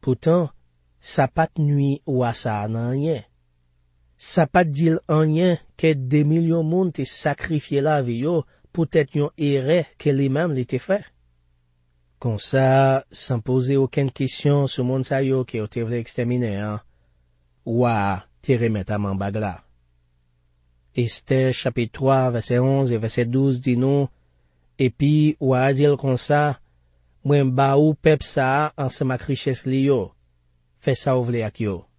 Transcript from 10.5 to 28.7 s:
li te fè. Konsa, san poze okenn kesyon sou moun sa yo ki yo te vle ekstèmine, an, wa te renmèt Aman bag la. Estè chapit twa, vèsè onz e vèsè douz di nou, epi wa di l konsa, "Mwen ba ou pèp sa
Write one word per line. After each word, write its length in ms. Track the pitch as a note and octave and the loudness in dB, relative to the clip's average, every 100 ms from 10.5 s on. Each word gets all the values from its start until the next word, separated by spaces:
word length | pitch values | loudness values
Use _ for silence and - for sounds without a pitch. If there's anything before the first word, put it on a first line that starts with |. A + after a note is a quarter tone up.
| C3+ | -2
li 100 | B2 | -4
te 120 | D3 | -6
fè. 180 | - F#3+ D#3 _ _ _ _ _ _ _ _ _ _ _ | -2 -4 -4 _ _ _ _ _ _ _ _ _ _ _
Konsa, 800 | A#2+ G#2 - C3+ C3 C3+ C3+ C3+ - | -6 -6 -2 0 4 4 4 2 -4
san 300 | - - A#2+ | -16 -6 -6
poze 380 | A2 C3 B2+ C#3 | 0 -2 0 0
okenn 320 | C3+ - C3+ | 0 0 -4
kesyon 560 | - C3 - D3 C#3+ C#3 | -2 -6 -2 0 2 0
sou 160 | - | -2
moun 220 | B2 C3 B2+ | -2 -2 -2
sa 140 | C3+ | -2
yo 160 | C3+ C3 B2 | 0 -2 -2
ki 140 | A#2 | -6
yo 40 | G#2+ | -6
te 100 | - A2+ | -6 -4
vle 160 | A#2+ | -6
ekstèmine, 500 | A#2 - A#2+ B2 A#2 G2 | -6 -6 -2 -2 -2 -4
an, 220 | G#2+ G#2+ _ _ _ _ _ _ _ _ | -6 -8 _ _ _ _ _ _ _ _
wa 560 | - A#2 B2 A2 G2 F#2+ - _ | -4 0 2 2 0 -2 -8 _
te 120 | - B2 | -2 0
renmèt 320 | A#2 G#2+ F2+ | 0 -2 -4
Aman 260 | G#2 G2+ G2 | -4 -2 -4
bag 200 | G2 G#2 | -4 -4
la. 140 | G#2+ E2+ _ _ _ _ _ _ _ _ _ _ _ _ _ - | -6 -8 _ _ _ _ _ _ _ _ _ _ _ _ _ -4
Estè 520 | A#2 - - C3 C3 B2+ | -4 -4 -2 2 2 0
chapit 360 | C3 A#2+ A2+ - | -4 -2 -6 -2
twa, 300 | C3 C3+ B2+ | 2 2 2
vèsè 260 | A#2+ - B2 | -2 -2 0
onz 320 | C3 C#3 C3 | 2 2 0
e 60 | A#2 | 0
vèsè 240 | A2+ - | -2 -2
douz 380 | A#2 B2+ C#3 B2 | 0 2 2 0
di 120 | C3 A#2+ | 0 2
nou, 300 | C3 C#3+ C#3 _ _ _ _ _ _ - | 2 2 0 _ _ _ _ _ _ -2
epi 560 | C3 - C#3+ D3+ D3+ D3+ | -2 2 2 4 4 2
wa 280 | C3+ B2+ C3+ | 0 2 2
di 120 | C3+ | 2
l 120 | D3 C#3 | 2 2
konsa, 580 | C3+ B2+ - D3 D3 C3 _ _ _ _ _ _ | 0 -2 0 0 2 -2 _ _ _ _ _ _
"Mwen 280 | C#3 C#3+ C3 | 0 2 2
ba 220 | B2+ C3+ C#3 | 2 4 4
ou 160 | D#3 | 4
pèp 280 | D3+ D#3+ D3+ | 2 2 2
sa 480 | - - C3 C#3 D3+ | 0 -2 0 0 -2